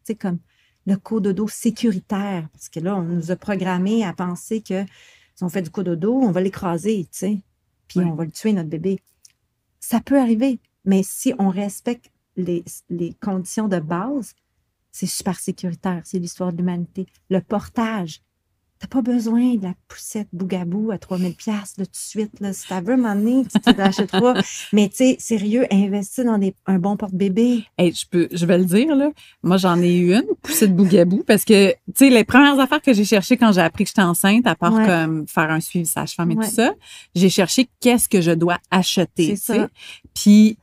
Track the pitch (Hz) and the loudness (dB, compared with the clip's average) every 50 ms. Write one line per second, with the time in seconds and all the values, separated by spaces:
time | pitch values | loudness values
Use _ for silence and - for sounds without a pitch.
0 | - - 220 - - 196 175 170 _ _ _ _ _ _ _ _ - 185 202 196 | -12 -12 -10 -6 -6 -6 -6 -6 _ _ _ _ _ _ _ _ -4 -4 -4 -4
1 | - - 226 220 190 202 190 185 214 208 - - - 233 220 - - 233 196 185 | -4 -4 -4 -2 -2 -2 -2 -2 -4 -6 -6 -4 -4 -4 -2 -2 -2 -2 -2 -2
2 | - - 214 190 202 202 196 175 160 156 _ - - - - 165 156 185 202 190 | -6 -6 -6 -4 -4 -4 -6 -6 -8 -10 _ -20 -20 -14 -10 -6 -6 -4 -4 -4
3 | 170 165 175 170 160 165 185 180 - - 208 185 180 185 185 180 185 196 220 233 | -4 -4 -4 -4 -4 -4 -6 -6 -6 -6 -4 -4 -2 -2 -2 -2 0 0 0 0
4 | 214 175 165 - 180 180 175 170 - - 220 220 220 - 190 190 196 190 _ _ | -2 -2 -4 -6 -6 -6 -6 -8 -8 -6 -6 -6 -6 -6 -6 -6 -6 -8 _ _
5 | _ _ _ _ _ _ _ - 185 175 151 196 175 160 - - 185 175 170 165 | _ _ _ _ _ _ _ -8 -8 -6 -4 -6 -6 -6 -6 -6 -4 -4 -4 -2
6 | 170 214 247 269 262 220 170 180 185 196 - - - 180 170 165 170 208 220 202 | -2 -2 0 2 2 2 2 0 -2 -2 -4 -6 -6 -4 -4 -4 -2 -2 -4 -4
7 | 170 - - - - 196 214 190 - _ _ _ _ _ _ _ _ - - 180 | -4 -8 -10 -8 -6 -4 -4 -6 -8 _ _ _ _ _ _ _ _ -6 -4 -2
8 | 180 170 160 147 165 156 - - - 220 214 185 165 151 160 160 165 190 196 190 | -2 -2 -2 -6 -8 -10 -10 -6 -4 -2 -2 -2 -4 -6 -8 -6 -4 -4 -6 -6
9 | _ _ _ _ _ _ _ _ _ _ _ _ _ _ _ _ - - - 226 | _ _ _ _ _ _ _ _ _ _ _ _ _ _ _ _ -8 -4 -4 -4
10 | - - 269 285 262 233 226 214 254 277 247 226 _ _ _ _ - 190 196 190 | -2 0 0 2 2 2 2 0 0 -2 -2 -4 _ _ _ _ -2 0 2 2
11 | 190 - - - - 262 - - 196 190 175 190 202 202 - - - 240 240 240 | 0 -2 -6 -6 -4 -4 -2 0 0 -2 -2 -2 -6 -8 -8 -8 -6 -8 -8 -8
12 | _ _ _ _ _ _ - - 180 175 175 170 170 - - - - - 180 170 | _ _ _ _ _ _ -10 -8 -4 -4 -4 -6 -6 -10 -18 -18 -14 -10 -8 -8
13 | 170 170 - _ - 202 190 185 180 - - 226 220 214 185 170 156 151 170 175 | -8 -8 -8 _ -8 -6 -6 -6 -6 -8 -6 -4 -4 -2 -2 -4 -4 -4 -6 -6
14 | 196 254 285 277 202 - - _ _ _ _ _ _ _ _ _ _ _ - - | -4 -4 -6 -6 -8 -10 -16 _ _ _ _ _ _ _ _ _ _ _ -12 -8
15 | - 175 - - - 196 175 - - - 180 - - 180 170 - - 190 180 170 | -8 -8 -6 -6 -6 -6 -6 -6 -6 -10 -10 -8 -8 -8 -8 -6 -6 -6 -6 -6
16 | 156 - - 185 175 170 - - 185 180 175 170 180 180 175 175 175 - - - | -8 -8 -8 -8 -8 -8 -8 -8 -6 -6 -4 -4 -4 -4 -4 -4 -8 -8 -10 -12
17 | 180 - _ _ _ - 190 185 175 - 220 202 - - - - 226 220 226 208 | -12 -12 _ _ _ -4 -4 -2 -2 -2 -6 -6 -6 -6 -4 -4 -4 -2 -2 -4
18 | 175 160 156 - _ _ _ _ _ _ _ _ _ _ _ _ - - - 269 | -6 -8 -10 -16 _ _ _ _ _ _ _ _ _ _ _ _ -12 -6 -4 -4
19 | 226 240 247 247 220 226 226 233 247 254 247 214 190 180 180 _ _ - - - | -2 0 0 -2 0 0 0 2 2 2 0 0 -2 -6 -10 _ _ -20 -20 -18
20 | - - - 214 208 - - 170 190 180 180 180 180 170 175 208 214 220 202 165 | -14 -10 -10 -10 -10 -8 -8 -8 -6 -4 -4 -4 -4 -4 -4 -4 -4 -4 -6 -6
21 | - - 190 180 185 180 170 - - 220 214 208 202 - - - 190 - - - | -8 -6 -4 -4 -4 -4 -6 -8 -8 -6 -6 -6 -8 -10 -10 -10 -10 -10 -10 -14
22 | - - - 202 214 214 - - 202 196 185 - - - 185 185 175 202 254 262 | -14 -10 -6 -6 -6 -6 -8 -10 -8 -8 -8 -8 -10 -8 -8 -6 -4 -2 0 0
23 | 240 220 202 202 208 226 254 269 254 - - 214 - 240 247 - 196 196 190 - | 0 0 0 0 0 0 2 0 0 0 -2 0 2 2 2 4 2 0 0 0
24 | 214 180 - 190 233 247 254 - 196 - - - - - - 214 208 202 - - | -2 -2 0 2 2 2 2 2 -2 -4 -6 -14 -6 -2 2 2 2 2 2 2
25 | 262 254 254 - - - 226 214 190 208 214 247 262 - 202 196 202 196 196 202 | 2 2 2 0 -4 -4 -4 -2 -2 0 0 0 0 2 2 2 2 0 -2 -4
26 | 196 - - - 254 240 220 208 196 190 - _ _ - 190 185 170 202 208 190 | -6 -6 -6 -4 -2 0 0 0 0 -2 -4 _ _ -2 0 0 0 0 -2 -4
27 | 214 190 185 180 196 196 185 214 233 247 247 233 208 _ _ - 180 175 165 - | -6 -6 -4 -2 -2 0 2 2 2 2 2 0 -4 _ _ 0 0 0 0 -2
28 | - - - 175 165 - - 180 175 165 190 175 185 175 170 208 262 320 320 269 | -6 -4 0 0 0 0 -2 -2 0 2 4 4 2 2 2 2 2 2 2 2
29 | 277 302 302 _ - - _ _ - 170 185 190 185 185 170 175 175 175 175 180 | 2 0 -2 _ -14 -20 _ _ -2 0 2 2 2 2 2 2 2 4 4 4
30 | 180 175 180 233 349 440 370 - - - 302 - 226 196 185 170 202 180 180 196 | 4 4 2 2 2 0 -4 -6 -6 -4 0 2 2 4 4 4 4 6 6 6
31 | 170 175 185 233 359 - 220 190 - - 220 196 196 190 - - _ - - - | 6 4 2 0 2 2 2 2 4 4 6 6 6 4 2 -2 _ -4 2 6
32 | 269 277 262 226 208 - - 247 285 285 285 269 269 262 294 302 - 285 247 196 | 6 8 8 6 6 6 6 6 6 6 6 4 2 2 0 0 2 2 2 4
33 | 208 190 226 202 180 - 254 - 240 220 196 180 170 165 - - 202 - - - | 2 2 2 2 2 2 2 4 4 4 4 4 2 2 0 -2 -4 -2 0 0
34 | 190 175 170 - - 190 202 233 240 - 165 - 226 226 220 220 220 208 180 165 | 2 2 2 2 2 4 4 4 2 2 0 0 0 2 2 2 4 2 2 2
35 | 160 160 160 156 151 - - 180 160 156 160 156 165 - - 180 165 160 - 151 | 0 -2 -2 -4 -6 -4 -2 0 0 0 0 -2 -4 -4 -4 -4 -4 -4 -4 -6
36 | 151 165 - - 170 175 220 220 220 208 220 - 226 294 427 - - - - - | -6 -8 -6 -4 -2 -2 -2 -2 -4 -4 0 0 0 0 0 -4 -10 -20 -20 -20
37 | - _ - 175 185 190 - - 190 - - - 247 - _ - - 247 240 226 | -16 _ 0 2 2 2 4 2 0 2 2 0 0 -2 _ -2 2 2 2 2
38 | - - - 190 165 165 170 160 165 175 175 180 _ - 180 185 180 - - 196 | 2 2 2 2 2 2 2 2 2 0 -2 -2 _ 0 0 0 0 0 0 -2
39 | 170 - _ - 170 175 202 196 - - 220 220 - - _ - - - - - | -2 -2 _ -2 0 0 -2 -4 -4 -2 -2 -2 -2 -2 _ -14 -20 -20 -20 -20
40 | - - - - - 208 208 214 214 220 220 - | -20 -16 -8 0 4 8 8 10 8 6 4 0